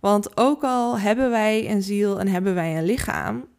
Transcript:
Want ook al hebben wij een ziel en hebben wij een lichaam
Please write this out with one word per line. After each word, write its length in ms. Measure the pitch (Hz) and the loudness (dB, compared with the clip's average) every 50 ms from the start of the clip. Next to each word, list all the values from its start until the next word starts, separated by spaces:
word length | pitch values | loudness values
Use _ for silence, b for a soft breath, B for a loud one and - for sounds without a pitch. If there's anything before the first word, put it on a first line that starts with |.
Want 360 | - 202 208 208 202 - - | 4 4 2 2 2 -2 0
ook 280 | - 233 269 294 294 - | 2 2 2 2 2 0
al 340 | 262 254 247 240 240 240 202 | -2 0 0 0 0 -2 0
hebben 320 | 196 208 220 240 269 254 | 0 0 2 2 2 2
wij 400 | 233 220 214 214 214 220 220 - | 2 2 2 2 2 0 0 0
een 120 | 214 202 190 | -2 -2 0
ziel 380 | 196 202 202 208 202 196 190 | -2 0 0 0 0 0 0
en 80 | 190 196 | 0 0
hebben 260 | 190 180 185 196 185 | 0 0 0 0 0
wij 240 | 180 165 165 160 160 | 0 -2 -2 -2 -2
een 60 | 160 | 0
lichaam 640 | 175 226 254 - - - 78 - - 214 240 262 - _ | 0 0 -2 -2 -4 -4 -4 -4 -6 -6 -8 -10 -14 _